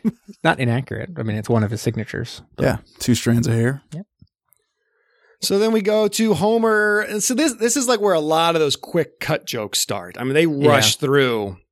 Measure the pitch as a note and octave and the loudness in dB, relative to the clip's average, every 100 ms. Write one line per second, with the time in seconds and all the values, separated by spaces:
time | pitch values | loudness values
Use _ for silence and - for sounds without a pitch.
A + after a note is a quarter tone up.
0 | A3 - - - - - B2 A#2 C3 A2 | -2 -4 -8 -4 -2 0 0 -2 -4 -10
1 | - E3 A2 G#2+ G#2+ A#2 G#2 A2 - A2+ | -10 -8 -6 -4 0 0 0 -2 -4 -4
2 | G#2+ - A#2+ - - - C3+ A2+ - - | -6 -8 -8 -12 -16 -4 -2 -2 -8 -6
3 | - A#2 - A#2 B2 A2+ A#2 C#3 - D3+ | -2 0 2 0 2 0 0 -2 -10 -16
4 | G3+ _ _ _ _ _ _ _ _ _ | -16 _ _ _ _ _ _ _ _ _
5 | _ _ _ _ - G3 A3 A3 G3+ G#3+ | _ _ _ _ -2 0 2 2 2 2
6 | G#3+ - A3 E3+ G3+ A3+ A3+ G#3+ G#3 G#3 | 0 2 0 2 2 2 2 2 2 0
7 | G#3 G#3 G3+ B3 D#4 A3+ A3+ C#4+ B3 A#3 | -2 -4 -2 0 0 0 -2 0 0 2
8 | G3+ E3+ D3+ D#3+ E3+ E3 D3 C3+ - E3+ | 2 2 2 2 2 2 0 -2 -4 -2
9 | D3+ - - - - B2 G#2 - - G#2 | -2 -6 -4 -4 -4 -8 -6 -4 -4 -6
10 | F2+ - B2+ C#3 E3 C#3+ C#3+ C#3 A2 - | -8 -6 -2 2 2 4 4 6 4 0
11 | C#3+ C#3 C3 A2+ G2+ F2+ _ | 2 2 4 0 -4 -8 _